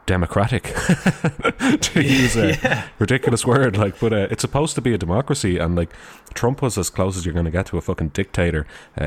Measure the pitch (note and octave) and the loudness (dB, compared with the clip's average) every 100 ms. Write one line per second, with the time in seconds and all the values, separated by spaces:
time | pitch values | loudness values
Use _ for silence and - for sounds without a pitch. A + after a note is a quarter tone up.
0 | - F#2 E2+ G2+ G2+ B2 - - - E3 | -2 0 2 0 0 -2 -4 -4 0 0
1 | F#3+ - E3 - - - B3+ D4+ - F3 | 0 0 -4 -2 -4 0 0 0 0 0
2 | C#3+ C3 A#2+ A2 D#3+ D3+ - C3+ - - | 2 4 4 2 2 2 0 -2 -6 -4
3 | G#2 B2 - A#2 B2 B2 C3 G2+ G2+ - | 0 2 2 0 2 4 4 2 0 0
4 | A#2 A3 G2 - A#2+ C#3+ D#3+ - B2 G#2 | 0 2 0 -2 -2 0 0 0 0 0
5 | E2+ G2 C3+ C#3+ G2 F2 E2 F2 E2+ - | 0 0 0 -2 0 0 0 0 -2 -6
6 | - - - - A#2+ C#3 C3 G#2 E2+ - | -20 -20 -16 -2 -2 0 -2 -2 -4 0
7 | F#2+ F#2 E2+ E2 E2+ E2+ G2 F2 - F2 | -2 -2 -2 0 0 -2 -2 -4 -4 -4
8 | D#2+ - G2+ - F2 D#2 D2 - - - | -2 -2 -4 0 0 0 -4 -12 -14 -4